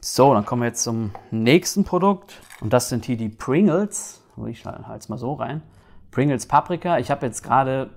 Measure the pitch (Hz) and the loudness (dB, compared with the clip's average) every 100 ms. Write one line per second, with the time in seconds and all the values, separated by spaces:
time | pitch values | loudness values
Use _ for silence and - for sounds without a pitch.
0 | - - 135 113 104 123 120 113 - 113 | -4 4 6 6 2 -2 -2 -2 -4 -2
1 | 107 104 - 113 113 165 - - 196 180 | -4 -8 -8 0 4 4 4 -2 0 2
2 | 190 190 - - - - 110 123 - 123 | 2 0 -6 -20 -20 -10 0 0 2 -6
3 | 120 117 110 107 - 139 214 185 208 - | -4 -4 -4 -8 -2 2 4 2 -2 -6
4 | - - _ - 113 113 - - 113 110 | -12 -18 _ -12 -12 -10 -12 -14 -14 -16
5 | - - 123 143 123 147 - - _ - | -12 -8 -6 -6 -6 -8 -12 -20 _ -20
6 | - - 143 131 - 147 - 175 180 160 | -10 0 0 0 2 0 0 -6 0 -2
7 | 120 139 127 - - 127 135 131 135 | 0 -2 -4 -8 0 2 2 -2 -4